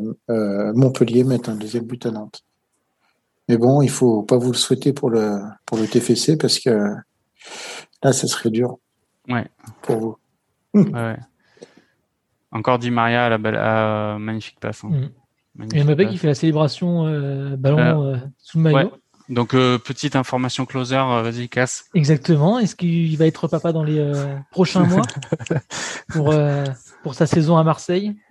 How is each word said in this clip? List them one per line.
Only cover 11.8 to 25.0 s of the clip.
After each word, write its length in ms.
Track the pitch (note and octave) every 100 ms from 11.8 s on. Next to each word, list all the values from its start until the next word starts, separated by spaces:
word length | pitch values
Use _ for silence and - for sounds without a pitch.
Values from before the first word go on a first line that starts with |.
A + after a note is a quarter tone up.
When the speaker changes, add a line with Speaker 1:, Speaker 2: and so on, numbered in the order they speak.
| _ _ _ _ _ _ _
Speaker 2:
Encore 280 | A2 A2 B2
Di 100 | A#2+
Maria, 400 | A#2+ A#2 A#2+ A#2+
la 80 | A2+
belle, 200 | A2 G#2+
euh, 600 | A2 A2 A2 G#2+ G#2+ G#2
magnifique 420 | G#2+ A2 - _
passe, 240 | A2+ -
hein. 60 | -
Speaker 3:
Mm. 200 | D3 B2 - _ _ _ -
Speaker 2:
Magnifique 240 | A2 D#3
Speaker 3:
Et 40 |
Mbappé 200 | C#3+ D3+ G#3
Speaker 2:
passe. 60 |
Speaker 3:
qui 60 | F#3
fait 100 | D#3
la 80 | C#3
célébration, 680 | E3 D3+ D3+ - F3 E3+ D#3
euh, 500 | D3+ C#3 C#3 C#3 C3+
ballon, 220 | C3+ D3+
Speaker 2:
Euh, 360 | - D#3 C#3 B2+
Speaker 3:
euh, 20 | C#3 -
sous 180 | - D#3+
le 60 |
maillot. 140 | D#3+ C#3+
Speaker 2:
ouais. 140 | G3 - _ _ -
Donc, 240 | A#2+ A#2
euh, 240 | C3 B2+ B2
petite 380 | - C3 D3 C3+
information 500 | B2 B2+ B2+ - B2+
closer, 300 | C3+ B2 C3+
euh, 260 | C3 A#2+
vas-y, 260 | A2+ A#2+ A#2+
Cass. 360 | - B2+ - -
Speaker 3:
Exactement. 640 | F3+ C#3+ D3+ - D3+ D#3 B3
Est-ce 180 | G#3+ -
qu'il 400 | F3 E3 E3 D#3
va 100 | D#3+
être 200 | D#3+ E3
papa 240 | E3 E3+
dans 120 | D#3+
les, 160 | D3+ D3+
euh, 360 | D3 C#3+ C#3 C#3 -
prochains 360 | - F3+ F#3 F3
mois 180 | F#3